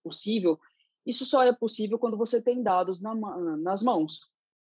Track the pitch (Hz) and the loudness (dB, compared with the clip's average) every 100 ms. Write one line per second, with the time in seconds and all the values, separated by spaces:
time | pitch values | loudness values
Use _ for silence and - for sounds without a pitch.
0 | 165 156 202 220 180 156 _ _ _ _ | -14 -10 -2 0 2 0 _ _ _ _
1 | - 240 262 277 254 247 226 - 214 226 | -8 -6 0 4 6 4 -2 -2 -2 0
2 | 240 214 220 233 233 247 220 185 180 185 | 0 0 0 0 0 0 2 2 2 -2
3 | 202 226 208 180 170 156 170 190 233 202 | -6 -6 -6 -4 -4 -2 -2 0 0 2
4 | 156 - - _ _ _ _ | 0 -6 -18 _ _ _ _